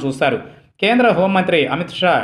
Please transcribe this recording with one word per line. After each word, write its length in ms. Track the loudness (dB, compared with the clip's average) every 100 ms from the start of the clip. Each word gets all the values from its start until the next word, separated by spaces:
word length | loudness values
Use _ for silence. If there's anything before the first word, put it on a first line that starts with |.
| -4
చూస్తారు. 340 | -2 -2 -2 -6 -20 _ _
కేంద్ర 260 | 0 2 2 2
హోంమంత్రి 420 | 2 0 0 0 0
అమిత్ 200 | -2 -6 -2
షా 140 | 0 0